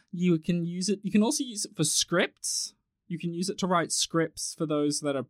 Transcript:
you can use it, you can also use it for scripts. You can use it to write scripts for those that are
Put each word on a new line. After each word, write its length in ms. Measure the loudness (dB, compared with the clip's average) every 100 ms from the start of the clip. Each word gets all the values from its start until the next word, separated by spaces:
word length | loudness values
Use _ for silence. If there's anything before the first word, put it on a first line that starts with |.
| _
you 280 | 0 2 4
can 260 | 2 0 -2
use 220 | -2 -2
it, 120 | -2
you 80 | 2
can 100 | 4
also 220 | 4 0
use 220 | -4 -6 -6
it 100 | -2
for 80 |
scripts. 920 | 0 0 2 0 0 -2 -6 -4 -6 -10 _ _ -10
You 120 | -6
can 140 | -4
use 160 | -4 -4
it 80 | -2
to 80 | 0
write 240 | 2 0
scripts 640 | -2 0 0 0 -4 -10 -4
for 80 | -2
those 360 | 0 0 0
that 140 | -2
are 120 | -2